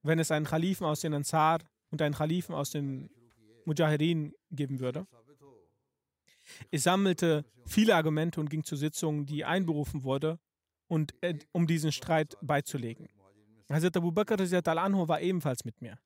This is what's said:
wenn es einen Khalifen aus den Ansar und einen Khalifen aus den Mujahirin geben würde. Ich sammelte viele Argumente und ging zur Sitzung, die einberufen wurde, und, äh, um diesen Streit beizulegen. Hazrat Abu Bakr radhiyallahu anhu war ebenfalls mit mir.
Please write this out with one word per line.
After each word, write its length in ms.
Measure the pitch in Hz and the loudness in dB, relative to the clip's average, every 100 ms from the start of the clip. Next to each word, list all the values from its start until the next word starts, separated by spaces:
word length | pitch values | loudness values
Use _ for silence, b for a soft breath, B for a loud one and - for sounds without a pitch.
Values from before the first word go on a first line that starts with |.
wenn 160 | 147 165 | 2 2
es 140 | 156 | 2
einen 140 | 156 | 0
Khalifen 420 | 151 160 180 185 165 | 0 0 0 0 -2
aus 140 | 151 | -2
den 120 | 160 | -2
Ansar 460 | 147 143 160 156 165 - _ _ | -2 0 2 4 2 -4 _ _
und 100 | 156 | -2
einen 140 | 151 | -2
Khalifen 400 | 147 156 180 170 | 0 0 -2 -2
aus 160 | 156 143 | -6 -4
den 400 | 151 139 131 - _ _ _ _ - | -4 -6 -8 -12 _ _ _ _ -12
Mujahirin 680 | - 151 156 151 160 165 147 - _ | -4 0 2 2 2 0 -2 -10 _
geben 300 | 147 139 131 | -6 -4 -2
würde. 260 | 127 135 196 117 120 147 139 117 82 _ _ _ _ _ _ B B B - | -4 -6 -12 _ _ _ -20 -20 _ _ _ _ _ _ _ B B B -6
Ich 100 | 156 | 0
sammelte 640 | 175 185 196 175 170 151 - _ | 2 4 2 2 2 2 -2 _
viele 300 | - - 220 | -2 4 6
Argumente 440 | 175 156 156 170 160 | 6 4 0 0 -2
und 100 | 151 | -4
ging 140 | 156 | -4
zur 140 | - 143 | -6 -4
Sitzung, 500 | 151 - 160 151 143 | -4 -2 -2 -2 -4
die 180 | 147 | -6
einberufen 580 | 151 180 175 147 143 143 | -2 0 0 -2 -2 -4
wurde, 360 | 131 135 156 165 _ _ _ _ _ | -2 -2 -2 -6 _ _ _ _ _
und, 260 | 160 151 - | -2 -2 -4
äh, 140 | 175 156 - | -6 -6 -4
um 160 | 175 165 | 0 2
diesen 240 | 165 156 | 2 0
Streit 460 | - - 160 156 - | -2 0 2 0 -6
beizulegen. 680 | 143 143 - 139 117 117 165 _ 95 101 _ _ _ | -2 -2 -2 -8 -8 -10 -18 _ _ _ _ _ _
Hazrat 280 | 147 180 175 | 0 2 2
Abu 140 | 170 | 0
Bakr 280 | 170 208 214 | 0 0 0
radhiyallahu 460 | 185 180 165 160 | 2 2 2 0
anhu 220 | 190 196 165 | 2 2 2
war 140 | 156 | 0
ebenfalls 440 | 175 185 151 127 | 0 0 -2 -4
mit 160 | 120 - | -8 -12
mir. 180 | 117 107 | -16 -18